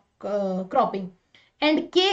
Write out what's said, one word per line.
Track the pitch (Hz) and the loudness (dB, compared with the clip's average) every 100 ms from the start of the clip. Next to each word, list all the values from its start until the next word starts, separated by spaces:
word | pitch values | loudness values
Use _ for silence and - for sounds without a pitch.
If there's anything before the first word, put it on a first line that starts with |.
| _ _ 196 | _ _ -6
uh, | 208 196 185 185 | -4 -2 -4 -2
cropping | 262 220 196 180 - _ _ _ - | 0 0 -2 -10 -16 _ _ _ -2
and | 302 311 - 349 | 0 0 2 2
K | 381 | 2